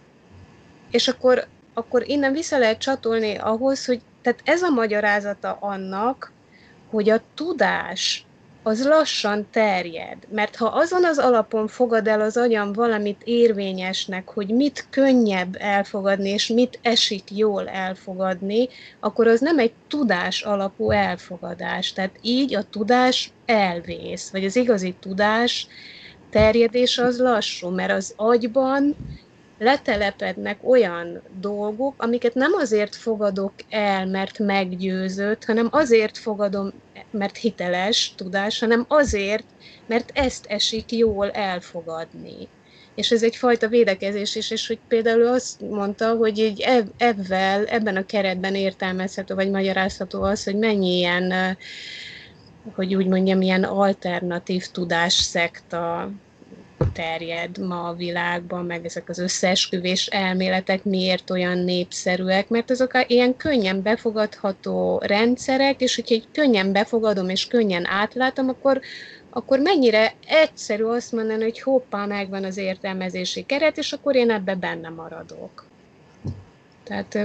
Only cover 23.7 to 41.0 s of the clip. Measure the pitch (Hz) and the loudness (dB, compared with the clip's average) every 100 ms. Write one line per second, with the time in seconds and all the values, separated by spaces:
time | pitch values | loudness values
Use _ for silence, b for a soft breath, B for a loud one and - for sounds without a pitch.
23.7 | 170 170 165 175 180 - 190 196 240 247 | -2 -8 -10 -10 -10 -8 -4 0 2 2
24.7 | 202 185 180 190 190 208 220 240 - - | 2 -2 -6 -6 0 2 2 0 -2 -8
25.7 | B B B B B - 214 214 226 233 | B B B B B -2 4 6 6 4
26.7 | 247 247 - 247 240 254 220 - - 180 | 2 2 2 0 2 2 2 -2 -6 -6
27.7 | 185 190 196 190 - 220 240 233 262 262 | -2 0 -2 -4 -2 2 2 2 0 2
28.7 | 277 285 - B B - - _ - 226 | 2 2 0 B B -18 -20 _ -2 2
29.7 | 285 - 208 202 196 190 190 202 208 - | 2 0 -2 -2 -2 -6 -6 -6 -4 4
30.7 | 254 190 170 170 175 - 185 202 208 208 | 4 4 -2 -8 -12 -14 -10 -8 -4 -6
31.7 | 214 269 - 233 240 240 254 294 381 247 | -4 -4 -2 -2 0 0 2 2 2 2
32.7 | 214 208 - 233 208 208 196 196 - - | 0 0 -4 -4 -2 -2 -2 -4 -8 -6
33.7 | 214 202 190 190 190 196 - 202 196 185 | -2 0 0 -2 -2 -4 -2 0 0 -2
34.7 | 180 190 185 190 190 202 226 - 220 233 | -2 -2 -2 -4 -2 -2 -2 0 0 2
35.7 | 294 277 226 214 - 226 202 202 202 196 | 2 4 4 4 -4 -8 -2 -2 -2 -6
36.7 | - - - - 214 196 - 226 - 180 | -10 -18 -20 -10 -6 -6 -2 -4 -2 -2
37.7 | 180 196 233 - - 185 196 202 - 226 | 0 0 0 -2 -6 -6 -2 -2 0 2
38.7 | 233 240 302 262 208 196 220 - _ B | 2 4 2 4 0 -2 -4 -6 _ B
39.7 | B - 233 - - 254 - - 208 - | B -2 -2 -2 -2 -2 -4 -6 -4 -2
40.7 | 226 - 226 | -4 -2 2